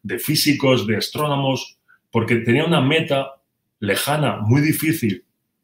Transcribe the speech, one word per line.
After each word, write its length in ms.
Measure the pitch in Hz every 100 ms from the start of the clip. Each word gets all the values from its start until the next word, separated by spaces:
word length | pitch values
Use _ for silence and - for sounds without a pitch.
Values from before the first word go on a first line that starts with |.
de 180 | 98 -
físicos, 640 | - 151 151 135 135 123 104
de 100 | 104
astrónomos, 840 | - - 151 139 139 127 - _ _ _ _
porque 260 | 117 107 117
tenía 280 | 120 131
una 160 | 160 160
meta 520 | 131 160 165 139 135 - _ _ _ -
lejana, 560 | 104 95 - 151 135 95
muy 240 | 107 139
difícil, 640 | 151 156 156 - 107 95 _ _ _ _